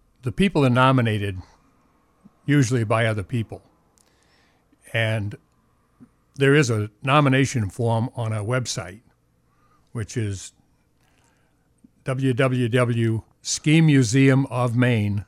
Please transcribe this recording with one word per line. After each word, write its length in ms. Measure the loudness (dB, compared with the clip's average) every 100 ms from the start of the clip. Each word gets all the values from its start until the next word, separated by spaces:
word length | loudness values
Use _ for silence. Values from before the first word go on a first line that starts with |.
| _ _
the 80 | -8
people 340 | 0 0 2
are 60 | 2
nominated 680 | 4 4 4 2 -2 -4 -8 -14 _ _ _ _ _ _ _ -20 _
usually 400 | -2 0 2 0
by 220 | 0 0 0
other 180 | -2
people. 380 | -6 -6 -8 -12 _ _ _ _ _ _ _ _ _ _ _ _ _
And 440 | -4 -2 -2 -6 -12 _ _ _ _ _ _ -20 _ _ -2
there 180 | 2
is 160 | 2 2
a 200 | -2 -4 _
nomination 640 | -2 2 2 2 0 -2 -6
form 400 | -4 -2 -2 -4
on 180 | -6 -6
our 120 | -6
website, 560 | -4 -6 -6 -10 -12 -16 _ _ _ _ _ _ _ _ _
which 260 | -12 -8 -6
is 360 | -6 -8 -12 _ _ _ _ _ _ _ _ _ _ _ _ _ _ _
w 280 | -6 -2 0
w 360 | 2 0 2 0
w 540 | 0 0 0 0 -2 -6 _
ski 380 | -8 -4 2 4
museum 640 | 6 4 4 4 4 4 0
of 300 | -2 -2 0
maine 480 | 2 2 0 -4